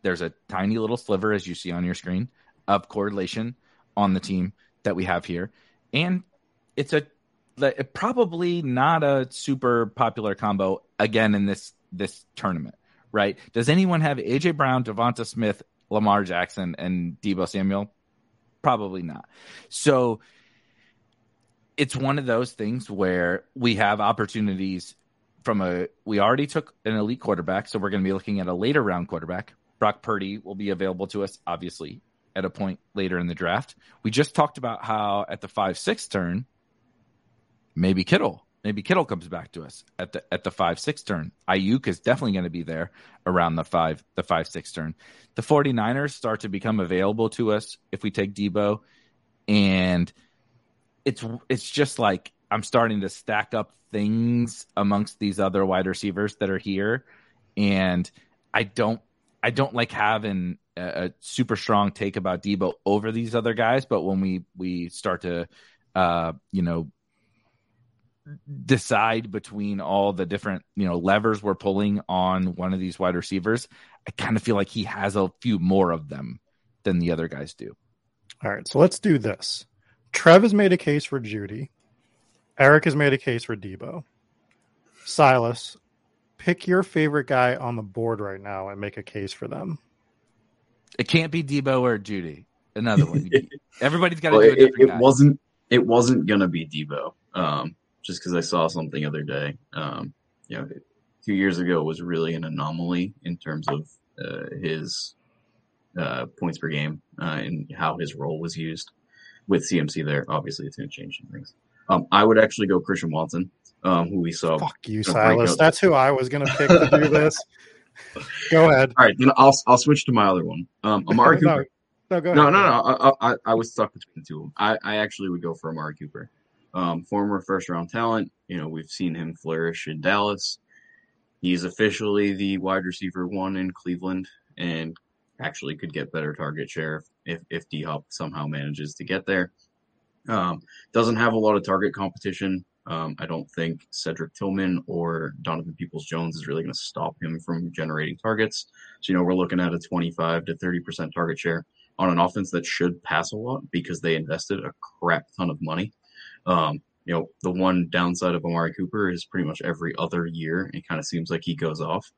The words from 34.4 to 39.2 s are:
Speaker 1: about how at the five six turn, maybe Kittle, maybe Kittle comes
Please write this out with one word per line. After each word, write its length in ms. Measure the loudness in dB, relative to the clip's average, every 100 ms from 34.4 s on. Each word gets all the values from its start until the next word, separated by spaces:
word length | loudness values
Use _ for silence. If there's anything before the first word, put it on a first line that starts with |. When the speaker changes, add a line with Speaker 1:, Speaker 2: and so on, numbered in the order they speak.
| 0 0
Speaker 1:
about 260 | -8 -8
how 400 | -4 -2 0 -2 -4
at 140 | -10
the 80 | -8
five 300 | -2 -2 -2
six 280 | -4 -4 -4
turn, 380 | -4 -2 -4 -8 _ _ _ _ _ _ _ _ _ _ _ _
maybe 300 | -2 0 2
Kittle, 420 | 2 2 2 -4 _ _
maybe 200 | -6 -6
Kittle 240 | 0 0 0
comes 200 | -6